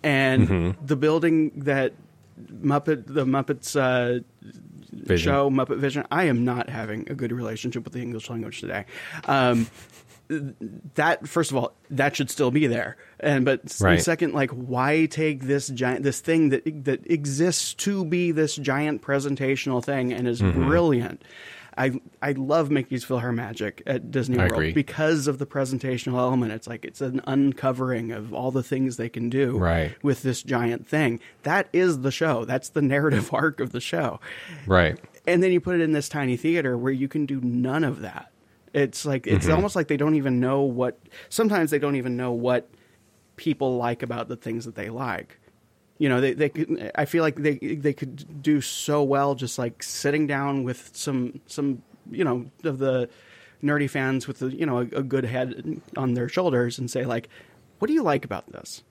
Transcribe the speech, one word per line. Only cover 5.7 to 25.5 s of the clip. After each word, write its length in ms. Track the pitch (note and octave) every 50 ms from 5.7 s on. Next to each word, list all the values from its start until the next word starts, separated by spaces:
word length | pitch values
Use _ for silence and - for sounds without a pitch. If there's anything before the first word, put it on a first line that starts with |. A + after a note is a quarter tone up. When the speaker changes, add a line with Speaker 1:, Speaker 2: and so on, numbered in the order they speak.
| - -
Speaker 1:
Vision. 260 | C#3 C#3 C3 D3 - -
I 140 | C3+ E3 F#3
am 200 | D#3 B2+ A#2 A#2+
not 240 | B2+ B2 B2 - -
having 380 | A#2 A2+ A2+ G#2+ G#2 A2 - -
a 40 | D3
good 180 | C3 C3+ A2+
relationship 520 | A#2+ B2 A#2+ G#2+ A2 G#2+ - B2+ B2 C3 -
with 80 | -
the 80 | - B2+
English 280 | B2 A#2+ A#2+ A2 - -
language 300 | A#2+ A2+ A2+ - - -
today. 240 | - - F2 G2+ G#2 - - - - - - D#3+ -
Um, 420 | - C#3+ C3+ C3 B2 A#2+ A#2 A#2 - - - - - - - - _ - - _ _ D#3 D3+ C#3+ C3+ - _ - G#2 - - - C#3+ _
that, 320 | - D3+ E3 E3 - -
first 240 | D3 - E3+ D#3+ -
of 60 | C3+
all, 160 | C3 A#2+ - - _ _ _
that 240 | C#3+ C3 C#3 C#3+ C#3
should 160 | - C#3+ B2
still 200 | - - C#3 B2
be 160 | B2 D3+ D#3
there. 300 | C3 A#2 A#2+ E2+ A#1+ - _ - - _ -
And, 260 | - D3+ D3 C3+ B2+
but 180 | C#3 C3+ - -
s-, 160 | - - -
Speaker 2:
Right. 200 | G2 F#2 F2 -
Speaker 1:
second, 340 | - F3 E3 D#3+ F3 D3+ -
like, 160 | D3 C#3 B2+
why 560 | C#3 B2 B2 B2 B2 B2 B2+ C#3+ D3+ D#3+ D#3+
take 380 | D3+ - D#3 D#3+ D#3 D3 C3+ C3+
this 240 | C3 C#3 C#3+ C3+ -
giant, 340 | C3+ A#2+ B2+ B2 B2+ -
this 180 | C#3 C#3 B2 -
thing 300 | - - E3 E3 D#3+ C#3+
that, 340 | C3+ B2+ - D#3+ D3+ D3+ C3
that 260 | C#3 F#3 G3 - -
exists 640 | E3+ D3+ D3 C#3+ C3+ C#3 E3 F3+ D#3 - - - -
to 300 | - - G3+ G3+ G3 F#3
be 260 | D#3 E3+ F3 F3+ E3+
this 240 | D#3+ D#3 D#3 D3 -
giant 480 | D3 C3+ C#3 C3 C#3 D3+ D3+ D3 G#2+
presentational 800 | - - C#3 C#3 C3+ C#3+ C#3 C3+ C#3 C3 C#3 C3+ - C#3+ C3 B2 A#2
thing 280 | - C#3 C3+ B2+ B2
and 160 | B2 - B2 B2
is 120 | A#2 A#2+
Speaker 2:
Mm-hmm. 240 | G#2 F#2+ E2+ E2 - -
Speaker 1:
brilliant? 540 | D#3 F3 E3+ D#3+ C#3 A#2+ A2+ - - - - - - - - - - - - - - -
I, 140 | C3 C3+ B2 - _ - _ _
I 120 | - C#3+
love 400 | C#3+ C3+ C3+ C3+ D3+ E3 D#3 C#3
Mickey's 320 | D3+ C#3 B2+ - C3 B2 -
PhilharMagic 760 | - C3 A#2+ A#2 B2 A#2+ A#2 A#2+ G2+ A2+ - G#2+ G2+ - - -
at 240 | - C3+ - - A#2
Disney 260 | C3 C3+ A#2+ A#2 B2+
Speaker 2:
I 60 | A#2+ F#2 F2+
Speaker 1:
World 40 | -
Speaker 2:
agree. 180 | - D#2 D#2
Speaker 1:
because 560 | E2 D#3 C#3 - - - D#3 D#3 E3 D3+ C3+ D3
of 100 | C#3 C3
the 80 | C#3+
presentational 720 | -